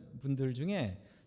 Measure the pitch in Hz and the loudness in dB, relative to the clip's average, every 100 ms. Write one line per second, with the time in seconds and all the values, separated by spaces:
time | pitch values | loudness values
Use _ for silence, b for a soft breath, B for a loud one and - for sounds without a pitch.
0 | - 123 135 135 131 123 170 202 107 92 | -8 -6 0 2 2 2 0 2 0 -2
1 | B B | B B